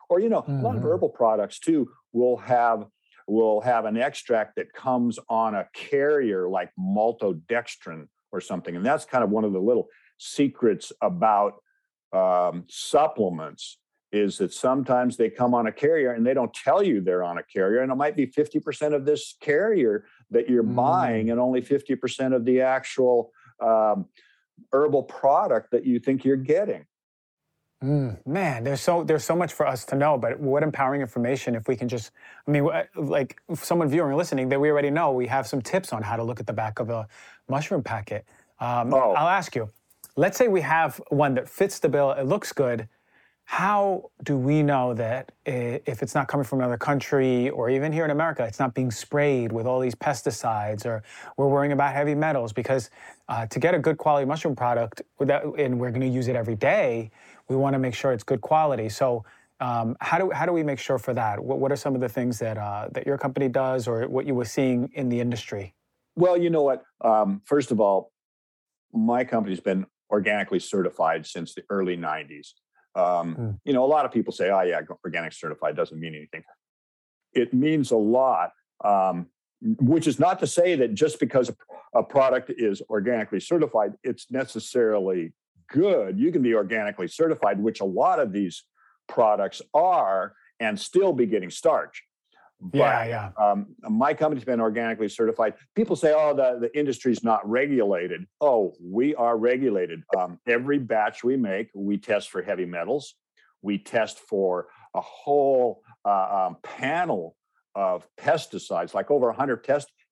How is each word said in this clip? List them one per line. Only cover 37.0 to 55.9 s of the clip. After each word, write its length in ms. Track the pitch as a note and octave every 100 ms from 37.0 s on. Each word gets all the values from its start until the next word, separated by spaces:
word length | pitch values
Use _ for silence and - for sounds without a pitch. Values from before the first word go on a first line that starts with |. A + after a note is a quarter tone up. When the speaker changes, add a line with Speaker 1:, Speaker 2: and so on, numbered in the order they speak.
| G#2+ - - - -
Speaker 2:
mushroom 320 | C3+ D3+ F3+
packet. 420 | - A2+ G#2+ G#2+ - _ _ -
Um, 340 | A#2+ B2 A#2+
Speaker 1:
Oh. 180 | C3+ A#2+
Speaker 2:
I'll 160 | G2+ D#3+
ask 260 | F#3+ D#3+
you, 140 | B2 G#2+ - _ _ - -
let's 220 | F3 F#3+
say 100 | B3
we 140 | F#3+
have 400 | C#3 D#3+ D#3 - -
one 240 | C#3+ D3
that 160 | B2+ -
fits 280 | - G3 -
the 100 | D#3+
bill, 220 | D3 C#3
it 120 | C3+
looks 260 | C3+ G3+ -
good. 380 | - C3 A#2+ A2 _ _ _ _ _ -
How 600 | - F3+ G#3 G3+ F#3 - -
do 120 | - C#3
we 260 | B2+ D3+
know 300 | D3 C#3 B2+
that 360 | A#2 A2+ B2+ - - -
i-, 340 | B2+ A#2+ C#3 -
if 160 | A#2+
it's 120 | A2 D3+
not 100 | C3+
coming 140 | D3
from 160 | C3+ C3+
another 180 | B2 A#2
country, 720 | - C#3+ - C#3+ C3 B2 B2
or 180 | - A#2
even 240 | C3+ D3+
here 120 | D#3 D#3
in 40 |
America, 320 | D3 E3 D3+
it's 140 | A2+ -
not 160 | C3+
being 160 | A#2+ B2+
sprayed 600 | A2 - D3 D3 C3+ A#2
with 140 | A2+ A#2
all 120 | B2+
these 160 | B2+
pesticides, 880 | A2+ D3+ C3 - A2+ A#2+ A2 G#2 G#2+ A#2+
or 160 | A2 - - - -
we're 100 | C#3
worrying 260 | C#3 C#3+
about 200 | C#3 C#3+
heavy 220 | C#3 D3
metals? 380 | D3 D#3 C#3 A#2
Because, 360 | G#2+ A#2 C3 A2 - - - -
uh, 180 | A#2+ A2
to 120 | -
get 140 | D#3+
a 40 | F3+
good 200 | D3+ C#3+
quality 260 | - C#3+
mushroom 320 | C3+ D#3 E3 C3
product, 460 | B2 A#2+ A2+ - - -
without, 420 | C3+ C#3+ D3+ -
and 180 | C#3 B2
we're 140 | B2+